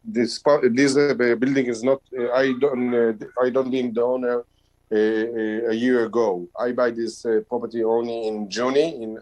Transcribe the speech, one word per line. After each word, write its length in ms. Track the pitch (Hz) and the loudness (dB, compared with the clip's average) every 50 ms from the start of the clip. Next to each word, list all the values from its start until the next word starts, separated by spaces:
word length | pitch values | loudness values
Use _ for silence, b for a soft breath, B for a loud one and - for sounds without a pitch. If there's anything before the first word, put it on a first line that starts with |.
| - | -12
this 360 | 113 104 120 120 117 - - | -4 -2 0 0 0 -2 -2
pa-, 200 | - 147 143 147 131 | 2 2 4 4 4
this, 320 | 127 117 127 143 139 131 | 2 4 4 4 4 4
uh, 180 | 147 143 143 127 | 4 2 2 2
building 520 | 117 123 120 117 113 127 135 139 139 127 | 2 2 2 2 2 2 0 2 2 0
is 160 | 123 120 110 113 | 0 -2 -2 0
not, 180 | 131 135 135 _ _ 131 127 | 0 0 0 _ _ -8 -6
uh, 140 | 120 120 120 | -4 0 0
I 200 | 131 135 135 127 123 | 2 2 0 0 0
don't, 340 | 139 143 131 123 123 123 120 | 0 0 0 0 -2 0 2
uh, 200 | 120 117 113 110 107 110 - - 123 | 2 2 2 0 -2 -8 -8 -4 0
I 100 | 127 127 | 0 0
don't 200 | 123 135 131 127 | 2 0 0 0
being 220 | 127 131 123 123 107 | -2 -2 -2 -2 -2
the 100 | 117 120 | -2 0
owner, 420 | 123 127 127 127 120 120 120 120 _ _ _ _ _ _ _ _ - | 0 0 -2 -2 -2 -4 -4 -6 _ _ _ _ _ _ _ _ -2
uh, 60 | 110 | 0
uh, 720 | 107 107 110 110 110 110 117 117 113 110 107 107 110 117 113 | 2 2 2 2 0 -2 -2 -4 -4 -4 -4 -4 -2 -2 -2
a 20 | 110 | -2
year 340 | 113 120 127 127 120 113 | 0 2 2 2 2 2
ago. 420 | 110 104 120 113 104 92 87 87 - - - | 2 2 2 2 2 0 -2 -4 -8 -6 -4
I 140 | 117 123 123 | -4 -2 0
buy 180 | 123 123 120 | 0 0 0
this, 340 | 117 113 117 110 - - - | -2 -2 -6 -6 -8 -6 -4
uh, 180 | 117 110 107 107 - | -2 0 0 0 -2
property 360 | 123 117 117 107 113 117 110 | -4 -6 -6 -6 -4 -2 0
only 420 | 110 113 117 117 120 117 117 113 | 2 2 0 0 -2 -4 -6 -4
in 240 | 110 107 107 104 95 | -4 -4 -6 -6 -6
June, 260 | 95 110 123 127 135 | -4 -2 -2 0 2
and 420 | 143 156 165 151 123 113 110 110 113 | 2 2 0 -2 -6 -10 -10 -10 -8